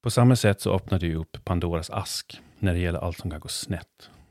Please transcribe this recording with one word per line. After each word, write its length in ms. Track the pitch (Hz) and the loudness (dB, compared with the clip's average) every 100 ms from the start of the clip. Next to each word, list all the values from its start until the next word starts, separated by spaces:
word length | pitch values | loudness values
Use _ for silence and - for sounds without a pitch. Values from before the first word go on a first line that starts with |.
På 80 | 120 | 0
samma 260 | 120 123 127 | 6 6 6
sätt 240 | 104 98 | 4 2
så 140 | 101 | 0
öppnar 240 | 95 - 92 | -2 0 -2
det 80 | 85 | 0
ju 100 | 80 | -2
upp 280 | 80 - | -6 -12
Pandoras 460 | - 87 85 85 80 | -4 -2 0 -4 -4
ask 500 | - 92 - - - - _ | -8 -6 -8 -10 -20 -20 _
när 140 | 98 | -2
det 60 | 87 | 0
gäller 180 | 87 85 | 0 -2
allt 200 | 87 85 | -4 -6
som 120 | 90 | -8
kan 100 | 80 | -10
gå 80 | 78 | -10
snett. 600 | - - 90 - _ - - _ | -10 -6 -8 -8 _ -20 -20 _